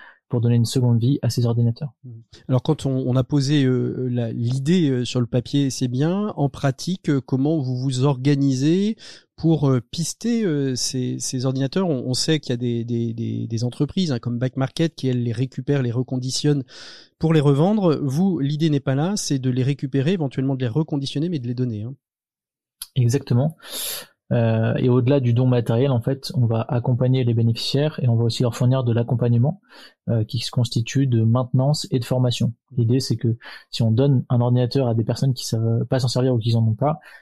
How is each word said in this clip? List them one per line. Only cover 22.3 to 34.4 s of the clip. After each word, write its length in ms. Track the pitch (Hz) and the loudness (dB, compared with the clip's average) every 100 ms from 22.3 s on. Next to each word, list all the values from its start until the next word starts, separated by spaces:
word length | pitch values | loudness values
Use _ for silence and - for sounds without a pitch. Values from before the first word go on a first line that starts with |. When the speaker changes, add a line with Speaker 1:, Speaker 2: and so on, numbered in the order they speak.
| _ _ _ _ _ - - | _ _ _ _ _ -6 0
Speaker 1:
Exactement. 600 | 120 139 - 120 147 160 - - - - - _ _ | 2 2 0 0 0 -4 -12 -12 -10 -10 -14 _ _
Euh, 420 | 123 113 113 113 117 | 0 2 2 0 0
et 120 | 127 | 2
au-delà 300 | 123 123 143 | 4 4 2
du 140 | 123 | 2
don 140 | 117 127 | 2 2
matériel, 440 | 123 117 117 139 | 2 2 0 2
en 100 | 123 | 0
fait, 300 | 120 139 - - | -2 -4 -4 -2
on 100 | 117 | 0
va 160 | 113 | 0
accompagner 640 | - 120 120 123 127 131 | -2 -2 0 2 2 2
les 100 | 120 | 2
bénéficiaires 640 | 117 117 113 - 135 147 - | 2 2 0 -2 0 0 0
et 60 | 123 | 0
on 80 | 117 | 2
va 80 | |
aussi 200 | 117 - | 0 0
leur 120 | 123 117 | -2 2
fournir 280 | 123 131 | 2 2
de 100 | 120 | 2
l'accompagnement, 680 | 117 117 117 120 120 131 - _ - - _ - | 0 0 0 2 4 2 -2 _ -20 -20 _ -4
euh, 140 | 113 | -2
qui 160 | 107 117 | -2 -4
se 120 | - | -4
constitue 540 | - 117 - 117 135 135 | -2 0 -2 -2 0 2
de 160 | 117 | 2
maintenance 640 | 113 120 123 - 135 147 - | 2 2 2 0 2 0 -2
et 80 | 131 | -4
de 60 | 117 | 0
formation. 480 | 127 127 120 120 - _ 131 | 0 0 0 -4 -4 _ -2
L'idée, 220 | 113 131 | 2 2
c'est 180 | - 117 | 0 -2
que 200 | 117 113 - - - | -2 -2 -8 -20 -14
si 140 | - | -2
on 80 | 113 | 2
donne 340 | 110 143 131 - | 4 4 2 2
un 120 | 123 | 0